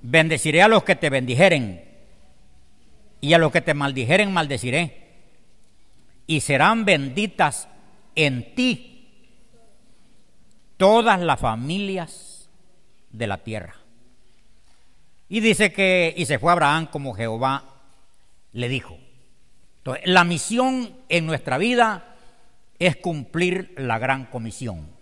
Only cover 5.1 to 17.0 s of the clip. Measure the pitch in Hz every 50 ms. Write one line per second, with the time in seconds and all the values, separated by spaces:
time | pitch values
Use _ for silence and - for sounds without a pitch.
5.1 | - - - - - - - - - - - - - - - - - - - -
6.1 | - - - - 160 151 - - 143 127 147 190 226 226 220 202 185 151 139 135
7.1 | 127 175 214 202 - - 185 147 - - - - - - - - - - - -
8.1 | - 160 156 143 131 123 113 - - - 247 254 214 - - - - - - -
9.1 | - - - - - - - - - - - - - - - - - - - -
10.1 | - - - - - - - - - - - - - - 190 196 214 233 226 226
11.1 | 202 185 175 165 139 - - 120 110 113 120 143 170 196 202 196 190 185 170 -
12.1 | - - - - - - - - - - - - - - - - - - - -
13.1 | - 107 117 104 98 92 - - 107 107 85 85 - - - - - - - -
14.1 | - - - - - - - - - - - - - - - - - - - -
15.1 | - - - - 180 233 214 226 202 - 214 196 - - 196 190 185 180 175 165
16.1 | 165 170 170 117 147 127 - 165 175 175 156 143 147 160 165 151 - 151